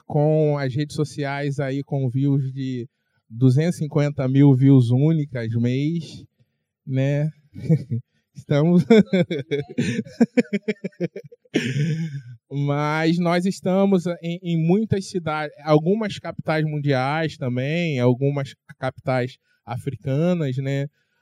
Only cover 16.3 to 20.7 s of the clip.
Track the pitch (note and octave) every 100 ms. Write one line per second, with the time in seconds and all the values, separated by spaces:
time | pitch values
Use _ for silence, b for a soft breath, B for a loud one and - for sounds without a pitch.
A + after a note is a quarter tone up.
16.3 | E3 - D#3 D#3 D3+ C#3+ C3 C3 D3+ D#3+
17.3 | - B2+ B2 C3+ E3 E3+ C3+ B2 B2 C#3
18.3 | C#3+ C#3 - _ - C3 - - C3 B2
19.3 | - _ _ - A#2 C#3+ C3 - C3+ E3+
20.3 | F3 D3 B2+ C3+